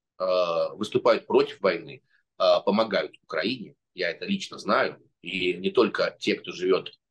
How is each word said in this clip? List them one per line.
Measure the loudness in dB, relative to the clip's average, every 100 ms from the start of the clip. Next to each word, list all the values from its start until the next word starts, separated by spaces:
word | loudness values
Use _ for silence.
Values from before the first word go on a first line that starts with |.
| _ _
э, | 0 2 2 0 -2
выступают | -4 -4 0 4 2 2
против | 2 2 0
войны, | 0 0 -6 -18 _ _ _ _
э, | 4 4
помогают | 4 2 2 0 -2 -10
Украине. | _ -4 -2 -4 -10 -18 _
Я | -6 -6
это | -4
лично | -4 -4 -4 -10
знаю. | -2 0 0 -4 _ _
И | -10 -4 -2
не | -2 0
только | 2 2 2 -4 -2
те, | -4 -4
кто | -6
живет, | -6 0 0 -2 -16 _